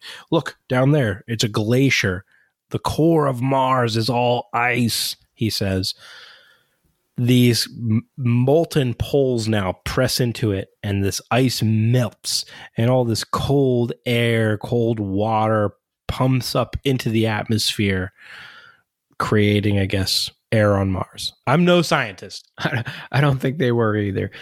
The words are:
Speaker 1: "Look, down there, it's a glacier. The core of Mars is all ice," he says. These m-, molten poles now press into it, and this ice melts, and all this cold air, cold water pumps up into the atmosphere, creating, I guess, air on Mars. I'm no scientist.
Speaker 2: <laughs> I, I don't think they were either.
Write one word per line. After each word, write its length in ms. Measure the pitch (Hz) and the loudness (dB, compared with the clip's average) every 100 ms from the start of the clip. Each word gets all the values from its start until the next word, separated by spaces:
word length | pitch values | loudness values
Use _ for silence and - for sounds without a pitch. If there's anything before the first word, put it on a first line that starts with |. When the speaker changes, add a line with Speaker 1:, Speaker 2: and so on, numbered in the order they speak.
| - - - | -14 -20 -4
Speaker 1:
"Look, 260 | 165 - - - | -2 -2 -10 -4
down 220 | 127 135 | 2 4
there, 340 | 151 113 95 - | 2 0 -4 -6
it's 160 | 113 | -4
a 60 | 113 | -2
glacier. 720 | 110 107 123 139 - 104 90 - _ _ _ _ | -2 0 2 2 2 0 -4 -8 _ _ _ _
The 100 | - | -6
core 460 | - - 160 160 143 | -4 0 2 2 0
of 160 | 123 | -2
Mars 560 | 131 135 131 131 117 113 | -2 0 2 2 0 0
is 120 | 113 | 0
all 380 | 120 123 120 - | 0 0 0 -2
ice," 640 | 120 120 120 117 - - - _ | -2 0 0 0 -2 -6 -8 _
he 160 | - 107 | -4 -4
says. 460 | - 98 95 98 - - - - - _ _ _ _ _ _ _ - | -2 -2 -2 -4 -8 -16 -20 -20 -20 _ _ _ _ _ _ _ -4
These 500 | 120 123 123 113 - | 2 4 4 2 -2
m-, 400 | 131 117 110 - - | -6 -2 -2 -2 -4
molten 800 | 120 120 127 156 160 156 127 | 0 2 4 2 2 0 -2
poles 560 | 117 - 143 131 120 110 | -4 -2 0 2 0 0
now 240 | 107 95 - | 0 -2 -4
press 380 | - - 127 - | -6 -2 0 0
into 300 | 123 - 110 | -2 -2 -2
it, 180 | 95 - _ | -2 -6 _
and 220 | 104 101 | -4 -2
this 160 | 98 - - | -2 -4 -2
ice 300 | 120 131 - | 0 0 0
melts, 840 | 110 110 113 123 110 - - - - - - - | 0 2 2 2 0 -6 -6 -6 -8 -16 -10 -2
and 120 | 117 | 2
all 140 | 127 | 2
this 220 | 120 107 - | 2 -2 -4
cold 640 | - - 139 131 123 120 - 123 | -4 0 2 2 2 0 -4 -2
air, 520 | 120 117 113 110 107 | 0 2 2 2 -2
cold 420 | - 120 117 110 | -2 0 0 0
water 720 | 101 98 107 110 110 110 104 - _ _ - | -2 -2 0 2 2 2 0 -4 _ _ -8
pumps 480 | - 131 131 - 135 | -2 0 0 -2 -4
up 220 | 120 - 143 | -4 -4 -2
into 240 | 127 123 | -2 0
the 180 | 110 110 | 0 0
atmosphere, 880 | 104 - 107 - - 101 95 92 - - - - - - _ _ _ _ - | -2 -2 -2 -2 -2 -2 -2 -4 -12 -20 -20 -20 -20 -20 _ _ _ _ -8
creating, 600 | - 107 104 104 104 98 | 0 2 4 2 2 0
I 60 | 95 | 0
guess, 460 | 98 95 - - - _ | -2 -2 -2 -4 -10 _
air 260 | 113 104 98 | 2 2 2
on 140 | 98 | 0
Mars. 420 | 90 - - - - - | -2 -6 -10 -14 -8 0
I'm 200 | 151 175 | 2 4
no 160 | 175 | 4
scientist. 680 | 147 156 117 95 98 - - | 2 -2 -2 -8 -16 -18 -18
Speaker 2:
<laughs> 40 | - | -10
I, 280 | - 117 - - - | -6 -4 -6 -12 -4
I 100 | 131 | 2
don't 180 | 147 131 | 2 2
think 180 | 139 156 | -2 0
they 140 | 123 | 0
were 260 | 117 113 104 | 2 2 2
either. 340 | 101 95 98 - | 0 -2 -4 -8